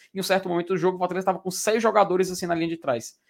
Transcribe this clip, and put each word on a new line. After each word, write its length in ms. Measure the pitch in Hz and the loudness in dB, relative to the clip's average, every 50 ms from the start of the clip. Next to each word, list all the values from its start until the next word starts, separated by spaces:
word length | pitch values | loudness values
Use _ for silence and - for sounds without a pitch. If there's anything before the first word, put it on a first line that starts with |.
| - _ - | -16 _ -8
em 60 | 190 | -4
um 40 | 185 | 0
certo 240 | - 185 190 190 | 0 0 0 0
momento 200 | 180 175 175 175 | 0 -2 -2 0
do 100 | 180 190 | 0 0
jogo, 180 | 165 165 185 180 | 2 2 2 2
o 40 | 180 | 0
Fortaleza 260 | 180 175 175 190 185 | -2 -2 -2 -2 0
tava 140 | 190 185 170 | 0 -2 -2
com 100 | - 185 | -2 -6
seis 320 | 180 - - 220 220 240 | -6 -4 0 0 2 2
jogadores 480 | 226 220 202 214 196 165 180 185 185 180 | 2 4 4 4 4 4 4 2 0 0
assim 160 | 180 - 190 | -2 -4 -4
na 80 | 175 170 | -2 -2
linha 140 | 160 165 165 | -2 -2 -2
de 80 | 165 | -4
trás. 420 | 165 - 139 120 117 - - - _ _ | -4 -4 -4 -4 -4 -4 -10 -18 _ _